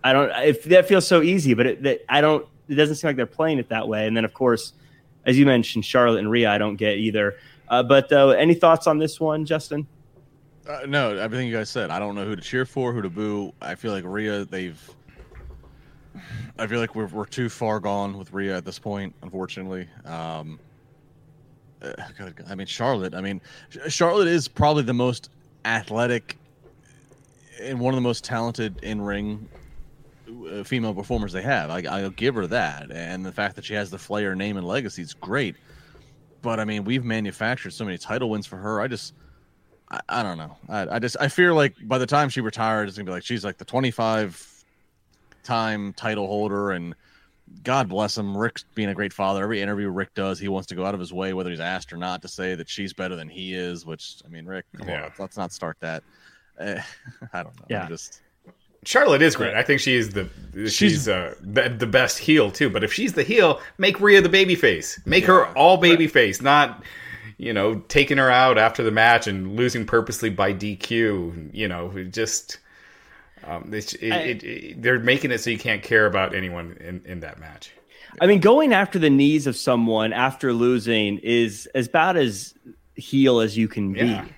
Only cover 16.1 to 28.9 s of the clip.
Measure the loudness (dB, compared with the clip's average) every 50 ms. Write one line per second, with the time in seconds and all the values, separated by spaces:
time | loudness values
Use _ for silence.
16.1 | -20 -20 -18 -14 -14 -12 -12 -14 -10 -10 -6 -4 -2 -4 -4 -4 -4 -8 -8 -6
17.1 | -6 -10 -10 -8 -6 -6 -6 -6 -6 -4 -4 -2 -2 -2 -2 -2 -2 -2 -4 -6
18.1 | -8 -12 -14 -10 -8 -6 -4 -4 -4 -6 -8 -10 -16 -12 _ -8 -8 -8 -8 -10
19.1 | -14 _ -18 -14 -10 -10 -10 -10 -10 -12 -12 -10 -10 -10 -12 -14 -18 -20 -16 -14
20.1 | -12 -10 -10 -10 -10 -10 -12 -14 -16 -18 _ _ _ _ _ _ _ _ _ _
21.1 | _ _ _ _ _ _ _ _ _ _ _ _ _ _ -16 -14 -14 -14 -18 -20
22.1 | -18 -18 -18 -18 -18 -20 -16 -14 -12 -12 -10 -12 -8 -4 -2 -2 -2 -2 -4 -6
23.1 | -8 -8 -8 -8 -8 -8 _ -18 -20 -20 -20 _ -18 -12 -10 -8 0 2 2 2
24.1 | 4 2 2 4 2 0 0 -4 _ 2 2 4 4 2 0 0 0 0 0 0
25.1 | -2 -4 -12 -20 _ _ _ _ _ _ _ -2 -2 -2 -4 -4 -2 -2 0 0
26.1 | -2 -4 _ -10 -20 _ _ _ _ _ _ -20 _ _ _ _ _ _ _ _
27.1 | -20 _ _ _ _ _ _ _ -20 -16 -12 -8 -6 -4 -2 -2 0 0 0 0
28.1 | -2 -4 -6 -6 -6 -4 -4 -4 -4 -6 -6 -6 -8 -10 -10 -8